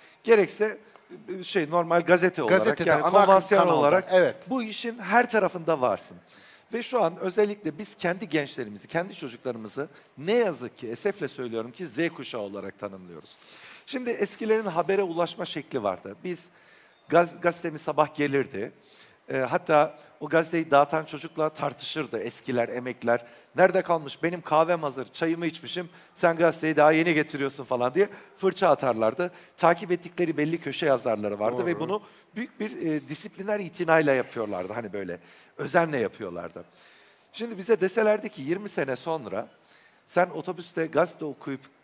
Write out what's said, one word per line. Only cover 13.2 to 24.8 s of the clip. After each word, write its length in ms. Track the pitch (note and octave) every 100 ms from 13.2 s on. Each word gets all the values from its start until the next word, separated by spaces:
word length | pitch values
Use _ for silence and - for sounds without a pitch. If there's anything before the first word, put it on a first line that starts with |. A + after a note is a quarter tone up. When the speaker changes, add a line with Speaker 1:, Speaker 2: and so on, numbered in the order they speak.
| - - - - - - -
Speaker 1:
Şimdi 240 | C4 A#3+
eskilerin 560 | A3 G3 - A3 A3 G#3
habere 380 | E3 E3+ G3
ulaşma 420 | F#3 E3 E3+ - F3
şekli 380 | D#3 - C3+
vardı. 320 | G2+ F2+ G2 G#2
Biz 260 | F#3 E3+ - _ _ - _ _ -
gaz-, 320 | E3 E3+ -
gazetemiz 400 | F3 E3+ E3+ D3+
sabah 340 | - D3 D3 -
gelirdi. 560 | C#3+ C#3 A#2 G2 A2+ _ _ - - _ -
Ee, 80 | C3+
hatta 600 | B2+ D3+ - D3+ D#3 - - -
o 80 | D3+
gazeteyi 420 | E3 E3 E3+ E3
dağıtan 340 | C#3+ C#3+ D#3+ D3+
çocukla 440 | D3 E3 D#3+ D#3
tartışırdı 680 | - C#3+ A#2+ - D#3 C3+ A2+
eskiler, 500 | A#2 - - B2 A#2
emekler. 560 | A#2+ B2 - A#2+ A#2+ - - _ D3
"Nerede 260 | F#3 F3+
kalmış? 420 | F3 E3 C#3 -
Benim 180 | E3+ F3
kahvem 420 | - D#3 E3 E3+